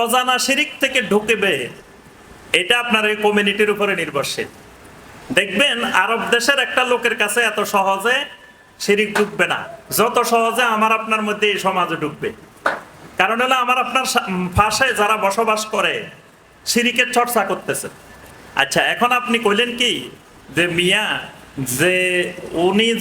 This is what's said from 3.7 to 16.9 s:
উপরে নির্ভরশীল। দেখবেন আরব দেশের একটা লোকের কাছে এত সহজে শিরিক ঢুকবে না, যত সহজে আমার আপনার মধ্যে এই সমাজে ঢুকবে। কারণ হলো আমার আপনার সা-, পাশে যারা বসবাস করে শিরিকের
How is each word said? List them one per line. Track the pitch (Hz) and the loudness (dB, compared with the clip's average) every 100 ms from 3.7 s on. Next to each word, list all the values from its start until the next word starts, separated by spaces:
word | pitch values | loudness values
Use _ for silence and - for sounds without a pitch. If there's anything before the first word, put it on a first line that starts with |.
| 202 | 2
উপরে | 202 180 | 0 -2
নির্ভরশীল। | 151 143 127 - - - - - - - - - - 175 | -2 -4 -4 -6 -8 -12 -20 -20 -20 -20 -20 -20 -2 0
দেখবেন | 196 196 285 233 233 185 | 0 0 0 0 -2 0
আরব | 202 226 - | 0 -2 0
দেশের | 233 240 277 | 0 2 0
একটা | 247 262 | 0 0
লোকের | 240 240 240 226 | 0 0 0 -2
কাছে | 208 240 | 0 0
এত | 226 214 202 | 0 -2 0
সহজে | 202 190 196 220 262 285 - - - - - | 0 2 0 0 0 -2 -12 -20 -20 -20 -8
শিরিক | - 202 214 208 | -4 -2 -2 -2
ঢুকবে | 208 - 170 | -2 -2 -2
না, | 123 92 - - - | -2 -6 -14 -6 0
যত | 233 247 233 | 0 0 2
সহজে | 233 226 226 240 214 | 2 2 2 0 2
আমার | 220 220 | 2 0
আপনার | 214 214 | 0 -2
মধ্যে | 214 208 214 | -2 0 0
এই | 190 190 | 0 0
সমাজে | 185 175 160 | 0 -2 -2
ঢুকবে। | 147 - 107 - - - - - - - - - | -4 -4 -8 -8 -16 -6 -4 -4 -10 -20 -10 0
কারণ | 190 226 | 0 2
হলো | 254 262 | 2 2
আমার | 240 254 240 | 2 0 0
আপনার | 262 254 | -2 0
সা-, | 240 196 185 180 185 | -2 0 -2 0 2
পাশে | 214 214 262 208 | 2 2 0 2
যারা | 214 220 | 2 2
বসবাস | 196 220 220 214 214 | 0 0 0 0 -2
করে | 208 175 120 87 - - - - - - | -2 0 -2 -6 -16 -20 -20 -20 -12 -2
শিরিকের | 233 240 | 0 2